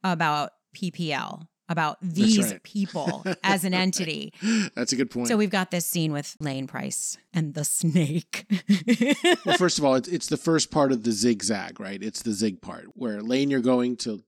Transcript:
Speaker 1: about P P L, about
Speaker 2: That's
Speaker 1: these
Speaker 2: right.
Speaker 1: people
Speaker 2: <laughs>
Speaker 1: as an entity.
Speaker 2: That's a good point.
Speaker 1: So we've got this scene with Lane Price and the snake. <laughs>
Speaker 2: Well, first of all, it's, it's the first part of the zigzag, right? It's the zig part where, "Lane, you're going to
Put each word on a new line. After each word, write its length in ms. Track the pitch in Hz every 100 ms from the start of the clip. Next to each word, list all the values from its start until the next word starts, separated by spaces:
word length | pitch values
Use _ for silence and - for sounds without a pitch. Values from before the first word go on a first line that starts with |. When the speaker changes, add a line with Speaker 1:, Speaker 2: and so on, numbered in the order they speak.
Speaker 1:
about 500 | 190 170 160 147 147 _ _
P 180 | - 180
P 220 | - 165
L, 360 | 135 107 - 165 _ -
about 300 | 165 156 -
Speaker 2:
That's 140 | 180
Speaker 1:
these 360 | 165 214 214 185
Speaker 2:
right. 100 | -
Speaker 1:
people 600 | - 208 196 170 139 - 190
Speaker 2:
<laughs> 80 | 170
Speaker 1:
as 180 | 190 196
an 100 | 190
entity. 580 | 180 185 180 160 151 143 - 208 226 190
Speaker 2:
That's 180 | - 120
a 40 | 131
good 120 | 127
point. 180 | 120 120
Speaker 1:
So 80 | 214
we've 140 | 208
got 200 | 196 -
this 160 | 175 -
scene 260 | 175 160
with 240 | 147 143 -
Lane 260 | 151 135 131
Price 500 | 131 135 - - - _
and 220 | 170 156
the 100 | 151
snake. 840 | 147 - 165 165 143 160 - - -
<laughs> 140 | 196 - 196 190 233 247 285 349 339 185
Speaker 2:
Well, 100 | 180
first 220 | 175 -
of 60 |
all, 100 | 143
it's, 140 | 131 147
it's 180 | 170 -
the 100 | 156
first 340 | 165 160 -
part 200 | 156 139
of 100 | 127
the 80 | 113
zigzag, 680 | 104 120 107 95 101 87 -
right? 220 | 98 98
It's 200 | 107 -
the 100 | 120
zig 280 | 98 110 90
part 260 | 95 87 -
where, 260 | - 123 104
"Lane, 280 | 110 131 139
you're 100 | 135
going 360 | 120 127 123 120
to 240 | 120 104